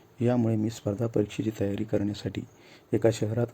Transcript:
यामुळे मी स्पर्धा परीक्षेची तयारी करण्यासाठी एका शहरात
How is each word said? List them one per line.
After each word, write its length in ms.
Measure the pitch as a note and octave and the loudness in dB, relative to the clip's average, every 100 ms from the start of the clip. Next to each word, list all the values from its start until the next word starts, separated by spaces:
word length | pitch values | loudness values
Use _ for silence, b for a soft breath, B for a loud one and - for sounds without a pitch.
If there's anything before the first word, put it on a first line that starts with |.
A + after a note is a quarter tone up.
| b - A#2+ | b -2 2
यामुळे 300 | B2 A2+ A2 | 4 2 2
मी 140 | G#2+ | 0
स्पर्धा 360 | A#2 G#2+ G2+ A#2 | -2 -4 -2 0
परीक्षेची 440 | A2 G#2 - A2 - | 0 0 0 -4 -2
तयारी 240 | G2+ G2+ | -2 -2
करण्यासाठी 560 | G#2+ G#2 G2+ G#2 - - - B B B _ | -2 0 0 -2 -4 -6 -8 B B B _
एका 180 | A2+ A2+ | 2 2
शहरात 340 | A2+ G#2+ A2+ A#2 | 2 0 0 -2